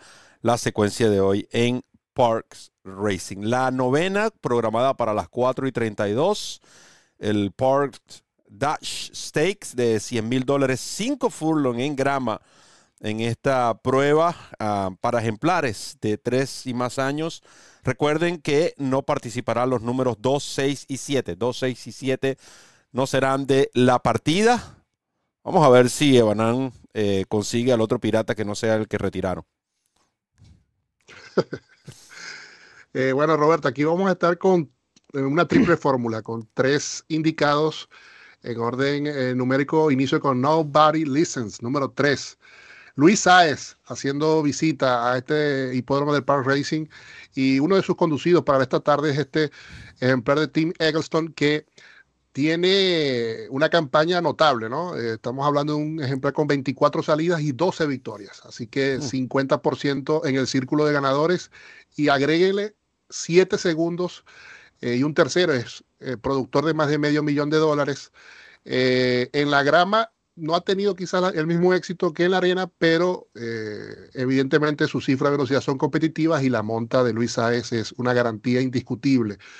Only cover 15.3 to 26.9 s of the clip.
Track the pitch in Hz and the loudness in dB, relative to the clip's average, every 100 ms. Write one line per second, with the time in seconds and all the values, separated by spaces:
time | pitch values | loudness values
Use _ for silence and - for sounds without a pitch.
15.3 | 104 156 180 139 - - - 107 104 - | -2 0 0 -2 -6 -12 -6 -4 -4 -2
16.3 | 123 135 - 131 123 123 - 135 147 160 | -2 -2 -6 -8 -4 -4 -2 -4 -4 -6
17.3 | - - - - _ - 131 147 156 175 | -10 -18 -20 -20 _ -6 0 0 2 0
18.3 | 170 147 143 170 - 135 135 139 143 123 | -2 0 2 0 -2 -2 -2 -2 -4 -4
19.3 | 117 120 117 127 123 117 127 127 107 123 | -6 -4 -2 0 0 -2 -2 -2 -2 -2
20.3 | 143 - - 139 139 - 131 - 139 - | -2 -2 -4 -2 -4 -8 -10 -4 -2 -2
21.3 | 87 120 120 131 120 - - 131 131 - | -4 -4 -2 -4 -6 -12 -8 -4 -2 -2
22.3 | - - - - _ _ 120 135 135 135 | -4 -10 -20 -20 _ _ -4 -2 0 2
23.3 | 135 135 139 - 120 123 123 123 113 - | 0 2 2 2 4 4 4 2 0 0
24.3 | 175 220 240 - - _ _ _ _ _ | 2 2 2 -2 -18 _ _ _ _ _
25.3 | _ - 170 147 127 123 - 147 123 110 | _ -2 4 8 8 6 4 6 6 6
26.3 | 104 113 123 131 - - | 2 0 0 -4 -8 -10